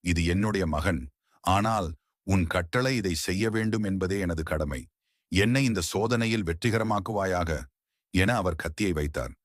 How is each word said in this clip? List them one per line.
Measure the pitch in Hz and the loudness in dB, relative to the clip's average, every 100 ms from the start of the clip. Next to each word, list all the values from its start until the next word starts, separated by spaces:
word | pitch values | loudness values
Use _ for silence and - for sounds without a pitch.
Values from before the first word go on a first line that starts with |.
இது | - 85 | 0 0
என்னுடைய | 85 92 107 101 87 | 2 2 2 0 0
மகன், | 78 82 80 65 _ _ _ | 0 0 -2 -6 _ _ _
ஆனால் | - 95 107 110 104 82 _ _ - | 0 2 2 0 -4 -8 _ _ 0
உன் | 95 85 | 2 2
கட்டளை | 92 85 123 131 127 | 0 0 0 0 0
இதை | 95 | 0
செய்ய | 80 - 95 113 | -2 -2 -2 0
வேண்டும் | 110 110 110 | 0 0 0
என்பதே | 104 95 92 98 | 0 0 0 0
எனது | 90 82 | -2 -2
கடமை. | 78 78 76 67 - _ _ _ _ | -2 -2 -2 -4 -10 _ _ _ _
என்னை | 95 104 131 | 2 4 4
இந்த | 135 101 | 2 0
சோதனையில் | 90 98 110 117 113 113 | -2 0 0 2 2 0
வெற்றிகரமாக்குவாயாக" | 87 85 120 110 110 104 95 107 95 90 85 78 80 _ _ _ _ | -2 -2 0 0 0 -2 -2 -2 0 0 0 -4 -8 _ _ _ _
என | 90 90 | 0 2
அவர் | 120 90 78 | 2 0 -2
கத்தியை | - 76 104 | -8 -2 0
வைத்தார். | 80 73 73 64 - | 0 -2 -4 -8 -10